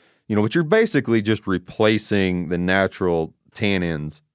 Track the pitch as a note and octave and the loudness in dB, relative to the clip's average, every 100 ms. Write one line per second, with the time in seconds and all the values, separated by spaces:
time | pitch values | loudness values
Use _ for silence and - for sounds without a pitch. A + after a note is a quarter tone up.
0 | _ _ - G#2 G#2+ E3+ D#3 A3 A3+ C#3+ | _ _ -4 0 0 0 2 2 2 0
1 | A#2 A2+ G#2 A2 - F#2 - - A2 A2 | 2 0 2 -2 -2 -4 -4 0 2 2
2 | - G#2 F#2+ F2+ D#2+ F2 F2+ F#2+ F#2+ - | 0 0 0 -2 -4 -2 0 2 0 0
3 | F#2 E2+ D#2+ - _ - G#2+ G2 F2 D#2 | -2 0 -2 -8 _ -4 -2 0 -2 -4
4 | D2+ - _ | -8 -12 _